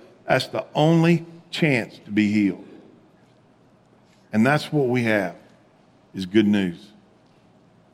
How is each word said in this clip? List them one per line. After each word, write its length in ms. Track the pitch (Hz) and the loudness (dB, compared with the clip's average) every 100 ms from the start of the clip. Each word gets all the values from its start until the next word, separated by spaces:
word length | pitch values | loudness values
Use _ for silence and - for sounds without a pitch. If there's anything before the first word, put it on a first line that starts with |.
| - _ - | -20 _ -2
That's 200 | 131 131 | -2 -2
the 180 | 120 - | -8 -6
only 520 | 147 156 165 165 165 - - - | 0 2 4 4 2 -2 -20 -16
chance 480 | - 160 123 101 - | -4 0 0 -4 -12
to 60 | - | -4
be 200 | 104 104 | 0 2
healed. 360 | 107 98 90 - - - - _ _ _ _ _ _ _ _ _ _ _ _ _ | 2 0 -2 -12 -20 -20 -20 _ _ _ _ _ _ _ _ _ _ _ _ _
And 140 | 110 127 | 0 2
that's 260 | 147 - | 0 -2
what 160 | 151 127 | -2 -2
we 160 | 123 | -2
have, 300 | 113 107 90 - - _ _ _ _ _ _ | 0 0 -2 -8 -20 _ _ _ _ _ _
is 120 | 95 92 | -14 -2
good 200 | 107 104 | 0 2
news. 460 | 104 92 85 - - _ _ _ _ _ _ _ _ _ | 0 -2 -8 -18 -20 _ _ _ _ _ _ _ _ _